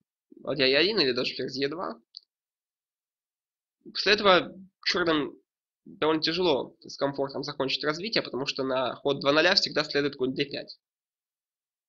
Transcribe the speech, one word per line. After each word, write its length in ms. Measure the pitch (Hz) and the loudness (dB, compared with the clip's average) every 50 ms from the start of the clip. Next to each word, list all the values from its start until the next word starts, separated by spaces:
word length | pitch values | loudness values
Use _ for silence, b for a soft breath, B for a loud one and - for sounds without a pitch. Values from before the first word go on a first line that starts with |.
| _ _ _ _ _ _ - - - | _ _ _ _ _ _ -20 -10 -6
ладья 240 | - 135 127 131 | -4 0 2 2
Е 100 | 131 135 | 4 4
один 220 | 147 165 196 226 196 | 4 4 2 2 2
или 140 | 147 127 120 | 2 2 2
даже 220 | 123 127 - - | 0 -2 -4 -4
ферзь 220 | - 127 135 - | -6 -6 -6 -4
Е 120 | 131 139 143 | -4 -4 -4
два. 320 | 151 170 190 - 233 - _ _ - - - _ _ _ _ _ _ _ _ _ _ _ _ _ _ _ _ _ _ _ _ _ _ _ _ _ _ _ _ _ _ _ - | -4 -6 -8 -8 -10 -12 _ _ -20 -20 -20 _ _ _ _ _ _ _ _ _ _ _ _ _ _ _ _ _ _ _ _ _ _ _ _ _ _ _ _ _ _ _ -20
После 280 | 113 - - - 185 208 | -12 -8 -4 0 2 2
этого 420 | 208 214 196 180 165 139 - - - - - _ _ - | 4 6 6 6 6 4 0 -6 -16 -20 -20 _ _ -4
черным 560 | - - 185 180 170 160 151 135 - - - _ _ _ _ _ _ _ _ - | -2 0 0 2 2 2 2 0 -2 -6 -12 _ _ _ _ _ _ _ _ -20
довольно 380 | - - - 151 151 160 156 156 | -20 -8 -2 0 2 2 2 0
тяжело 540 | 160 165 175 185 170 143 113 - - - _ | -2 0 2 2 4 2 2 0 -4 -10 _
с 160 | - - - | -20 -16 -6
комфортом 480 | - 139 139 139 - 135 135 - 127 143 | -4 -2 -2 -2 -2 -4 -4 -4 -6 -8
закончить 400 | 143 143 - 135 131 - - - | -6 -4 -4 -2 -2 -2 -2 -2
развитие, 380 | 151 156 170 185 233 226 160 - | -2 -4 -4 -4 -2 -2 -2 -2
потому 240 | - - 127 143 | -2 -4 -6 -4
что 180 | 139 - - 131 | -4 -4 -4 -2
на 300 | 131 127 131 131 117 - | -2 0 0 0 -2 -2
ход 240 | - - 143 139 135 | -2 0 0 0 2
два 120 | 139 139 143 | 2 2 4
ноля 220 | 156 160 180 196 | 6 4 4 4
всегда 300 | - - - 143 147 151 | 4 2 2 0 -2 -2
следует 320 | - - 143 143 143 139 | -2 0 0 0 -2 -2
конь 180 | - 131 131 131 | -2 -2 -2 -2
Д 100 | 143 139 | -2 -4
пять. 340 | - - 120 - - - _ _ _ _ _ _ _ _ _ _ _ _ _ _ _ _ _ _ _ _ _ _ | -4 -6 -10 -12 -14 -18 _ _ _ _ _ _ _ _ _ _ _ _ _ _ _ _ _ _ _ _ _ _